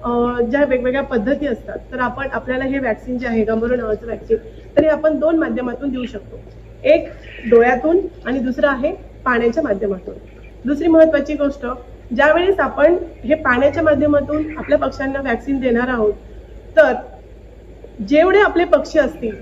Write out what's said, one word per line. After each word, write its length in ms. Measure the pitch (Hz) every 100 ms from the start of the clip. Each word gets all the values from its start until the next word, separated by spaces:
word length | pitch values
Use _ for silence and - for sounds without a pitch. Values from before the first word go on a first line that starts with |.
अ, 380 | 240 240 240 240
ज्या 220 | 226 277
वेगवेगळ्या 380 | 285 254 247 269
पद्धती 440 | - 240 202 285 285
असतात, 320 | 226 - - -
तर 60 | 254
आपण, 300 | 247 254 269
आपल्याला 320 | 240 240 254
हे 140 | 262 277
व्हॅक्सिन 400 | 254 214 254 247
जे 80 | 247
आहे, 180 | 226
गांभीर्य 320 | 214 226 240 247
नावाचं 300 | 226 214 233
व्हॅक्सिन, 300 | 202 - 220 - - - -
तर 60 |
हे 60 | 311
आपण 300 | 294 311 285
दोन 180 | 311 330
माध्यमातून 520 | 262 226 247 240 285
देऊ 160 | 254
शकतो. 340 | 233 208 - - - - - -
एक 240 | 269 330 - - - - 226
डोळ्यातून 480 | 233 240 254 311 359 370 - 233
आणि 120 | 262
दुसरं 300 | 247 254 294
आहे 240 | 254 294 381 - -
पाण्याच्या 380 | 262 233 233 311
माध्यमातून. 520 | 294 196 208 185 - - - - - -
दुसरी 240 | 247 285 339
महत्त्वाची 460 | 320 320 294 285
गोष्ट, 320 | 302 285 - 240 254 - - - 247
ज्यावेळेस 440 | 294 320 370 381
आपण 360 | 262 277 302 359 - -
हे 100 | 226
पाण्याच्या 480 | 311 262 247 285 330
माध्यमातून 760 | 311 277 302 285 277 302 311 -
आपल्या 200 | 262 294
पक्ष्यांना 420 | 262 - 277 269
व्हॅक्सिन 400 | 262 226 - 269
देणार 280 | 254 233 247
आहोत, 240 | 240 214 202 - - - - - -
तर 180 | 285 233 - - - - - - - - - - 202
जेवढे 300 | 285 359 392
आपले 260 | 392 339
पक्षी 340 | 349 294 - 311
असतील 380 | 269 - 220 98